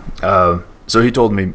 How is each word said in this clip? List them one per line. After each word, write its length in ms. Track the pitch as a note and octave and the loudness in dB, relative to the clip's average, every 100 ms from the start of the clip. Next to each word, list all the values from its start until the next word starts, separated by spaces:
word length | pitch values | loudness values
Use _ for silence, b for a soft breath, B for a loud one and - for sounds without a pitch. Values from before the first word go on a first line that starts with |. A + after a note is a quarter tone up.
| - - | -14 -6
uh, 380 | F#2 F#2+ F2+ F2 - - - | 0 2 2 0 -6 -16 -2
so 160 | A2+ | 0
he 80 | A#2+ | 2
told 220 | A#2+ A#2 | 2 0
me, 200 | G2+ F#2 | 0 -4